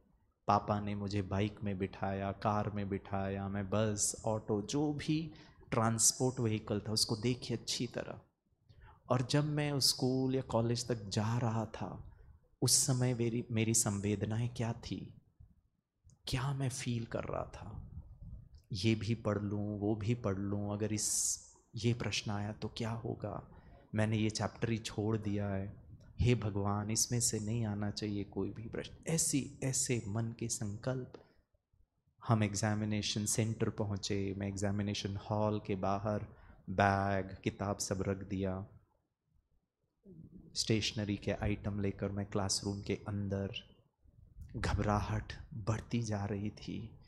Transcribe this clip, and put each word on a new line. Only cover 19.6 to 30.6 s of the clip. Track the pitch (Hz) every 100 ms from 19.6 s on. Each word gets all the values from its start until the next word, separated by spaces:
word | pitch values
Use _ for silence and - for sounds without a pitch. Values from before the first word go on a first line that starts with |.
| 104 104
वो | 101
भी | 107 101
पढ़ | 120 104 95
लूँ, | 101 101 104
अगर | 104 107
इस, | 107 - - - - - - _ 117
ये | 117
प्रश्न | 117 110 - -
आया | 101 104
तो | 104 107
क्या | - 110
होगा, | 113 120 117 104 95 - - - - -
मैंने | 107 107 110
ये | 110
chapter | 107 101 - 113
ही | 113
छोड़ | - - 104 110
दिया | 101 101 101
है, | 98 101 - - - - -
हे | 120
भगवान, | 120 104 98 101 101 104
इसमें | 113 - 120
से | 120 110
नहीं | 104 117
आना | 110 104 104
चाहिए | - 107 101
कोई | 98 101 98
भी | 101 110
प्रश्न। | - - - -
ऐसी, | 165 - 143 123 -
ऐसे | 135 131 - 117 104
मन | 110 113 113
के | 117
संकल्प। | -